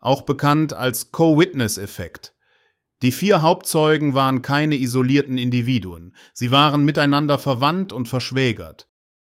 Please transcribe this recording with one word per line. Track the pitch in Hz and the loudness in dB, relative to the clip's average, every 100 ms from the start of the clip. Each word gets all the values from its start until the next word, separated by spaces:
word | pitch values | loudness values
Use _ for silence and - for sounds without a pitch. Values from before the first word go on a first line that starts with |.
auch | 120 139 | -2 -2
bekannt | - 135 147 151 151 | -2 -2 0 0 0
als | - 127 120 - | -2 -4 -6 -6
Co-Witness-Effekt. | - 165 151 185 131 107 - 101 - 87 - - _ _ _ _ _ _ _ | 0 4 4 2 0 -4 -4 -10 -12 -14 -14 -20 _ _ _ _ _ _ _
Die | 127 | -2
vier | 127 196 190 | 0 2 4
Hauptzeugen | 156 185 - 160 151 151 147 | 4 2 0 0 2 2 0
waren | 135 135 131 | 0 0 0
keine | 131 143 151 143 | -2 0 0 0
isolierten | 127 127 127 143 139 127 | 0 0 2 2 2 -2
Individuen. | 123 123 120 123 92 82 87 - - | -2 0 0 -2 -4 -12 -18 -20 -20
Sie | - 123 | -6 0
waren | 139 151 147 | 4 4 4
miteinander | 143 147 143 143 151 139 | 2 2 2 2 0 -2
verwandt | 143 120 143 180 190 | -2 -2 0 -2 -6
und | 120 120 | -8 -6
verschwägert. | 127 - 131 131 95 80 - _ _ _ _ _ | -6 -4 -2 -2 -2 -10 -20 _ _ _ _ _